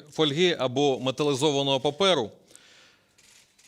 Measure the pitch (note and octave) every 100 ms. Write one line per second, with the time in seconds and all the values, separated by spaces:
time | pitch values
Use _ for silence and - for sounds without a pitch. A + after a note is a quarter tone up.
0 | - - D#3 C#3 F3+ E3+ B2+ B2 C#3+ B2
1 | B2+ B2+ D3 C3 D3+ C#3 C#3 C3+ D3 C#3
2 | G3 D#3+ G#2 - _ - - - - _
3 | _ _ _ - _ _